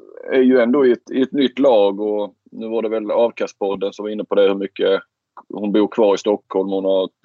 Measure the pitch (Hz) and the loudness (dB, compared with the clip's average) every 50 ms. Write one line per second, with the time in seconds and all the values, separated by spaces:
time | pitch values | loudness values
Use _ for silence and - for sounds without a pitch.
0 | 57 50 50 50 50 - - 135 127 127 127 127 117 117 127 147 135 123 117 - | -20 -20 -20 -16 -8 -2 2 2 4 4 4 4 4 2 2 4 4 4 2 2
1 | _ - - 135 131 127 - 143 135 123 - - 139 139 120 104 101 101 98 98 | _ -6 -2 -2 -2 -2 0 -2 -2 -2 0 2 2 4 4 4 4 2 0 -2
2 | 107 107 104 104 101 95 _ _ _ _ - 107 113 110 113 113 110 107 110 110 | -4 -4 -2 -4 -4 -6 _ _ _ _ -16 -12 -10 -6 -4 -4 -2 -2 -4 -4
3 | 107 104 104 110 117 113 - - 104 95 - - 101 98 98 95 98 98 - - | -4 -2 0 0 0 0 -2 -4 -8 -8 -6 -6 -6 -6 -4 -4 -6 -6 -8 -8
4 | 104 107 107 104 95 - 101 101 98 98 98 98 98 95 - - 101 95 95 95 | -10 -10 -8 -8 -6 -2 2 2 4 2 2 0 -4 -8 -4 -2 0 0 0 0
5 | - _ _ _ _ _ _ - - - - 95 104 104 98 107 104 95 - - | -4 _ _ _ _ _ _ -20 -20 -14 -10 -8 -6 -2 0 0 0 0 0 2
6 | 110 101 98 90 - 110 104 - _ - - 95 95 98 95 95 95 95 95 95 | 2 2 2 0 0 -2 -2 -2 _ -4 -4 -4 -2 -2 -4 -4 -2 0 0 0
7 | 95 90 _ _ | -2 -4 _ _